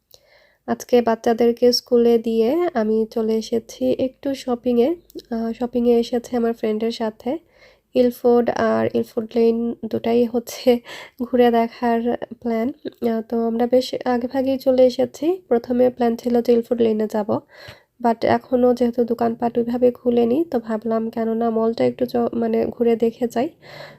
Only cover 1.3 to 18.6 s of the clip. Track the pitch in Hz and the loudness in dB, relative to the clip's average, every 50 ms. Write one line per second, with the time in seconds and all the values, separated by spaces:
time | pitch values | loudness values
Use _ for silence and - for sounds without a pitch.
1.3 | 233 233 240 240 233 - 247 247 247 - - - 247 240 233 233 233 226 226 226 | 2 2 2 0 2 4 2 2 2 2 -2 0 2 4 4 4 4 2 0 0
2.3 | 226 226 220 233 302 349 359 339 - 233 214 214 220 220 220 220 - 233 220 220 | 0 0 0 2 0 0 -2 -2 -2 -2 -2 0 0 0 -2 -2 -4 -4 -2 -2
3.3 | 220 226 220 - 233 226 - - - - 254 254 247 - 262 254 - - - 277 | -2 -2 -2 -4 -4 -6 -6 -6 -8 -4 -2 -2 0 0 -2 -6 -6 -6 -6 -6
4.3 | 269 - - 262 240 240 - 247 240 233 240 311 349 349 _ _ - 330 - - | -6 -6 -4 -6 -4 -2 -2 0 2 2 2 2 0 -4 _ _ -18 -16 -12 -8
5.3 | 233 226 226 226 226 - 247 240 - 240 233 240 233 233 233 - 254 240 240 - | -6 -6 -6 -6 -6 -6 -6 -4 -2 0 2 4 4 2 2 0 -2 -6 -4 -4
6.3 | 247 240 233 233 233 - - 220 214 214 226 233 233 - 226 214 220 _ - 247 | -4 -2 -2 -2 -2 -2 -4 -4 -2 -2 -2 -4 -4 -4 -6 -6 -6 _ -8 -6
7.3 | 311 339 _ _ _ _ - - _ _ _ _ - 254 247 240 240 - - 247 | -6 -6 _ _ _ _ -20 -20 _ _ _ _ 0 2 2 2 0 0 2 4
8.3 | 240 240 233 - - - 226 220 220 226 226 226 - 233 226 - - 240 220 220 | 4 4 2 2 0 0 0 0 2 0 0 0 -2 -2 -4 -4 -6 -8 -6 -4
9.3 | - 233 226 233 226 233 233 233 - - - 220 233 220 - 226 233 240 247 233 | 0 2 2 2 2 0 -2 -4 -6 -8 -8 -6 -6 -4 -2 0 2 2 2 0
10.3 | 247 240 233 - - - - 254 240 240 - - - - - - _ - 240 - | -2 -6 -6 -6 -10 -2 0 2 2 0 -2 -10 -18 -18 -18 -16 _ -10 -8 -2
11.3 | 254 247 240 240 233 233 233 233 - - 247 233 233 233 233 240 - - - - | 2 2 4 4 4 2 0 -2 -4 -4 -2 0 0 0 -2 -2 -4 -4 -8 -10
12.3 | 226 _ - 233 226 226 226 269 311 _ - 262 - - 233 226 226 226 226 - | -12 _ -6 -4 -4 -2 -4 -4 -6 _ -12 -14 -10 -4 -4 -2 -2 -2 -4 -4
13.3 | 240 226 226 233 226 226 240 240 254 254 254 - - - - 247 247 233 247 247 | -4 -2 -2 -2 0 -2 0 2 2 2 2 0 -6 -6 -2 -2 -2 -2 -2 -2
14.3 | - 269 254 269 269 254 - 269 254 254 254 254 247 262 254 247 - - 294 330 | -2 -2 0 0 -2 0 2 2 4 6 4 4 4 0 -4 -4 -4 -4 -2 -2
15.3 | 381 370 - - 247 233 - - 247 240 254 254 247 - 240 233 233 233 - 240 | -2 -2 -2 0 0 0 0 0 0 2 2 2 2 0 0 0 0 -2 -2 0
16.3 | 240 240 233 247 240 233 233 - 247 233 226 220 220 214 214 208 - 214 208 220 | 0 0 2 4 2 2 2 0 0 2 2 2 2 0 -2 -2 -2 -4 -2 -2
17.3 | 220 285 - _ - - - - - _ _ _ _ - 240 233 226 - - - | -4 -4 -4 _ -20 -20 -20 -20 -20 _ _ _ _ -4 -2 -2 0 2 2 2
18.3 | 233 240 - - 254 247 | 2 0 0 -2 0 2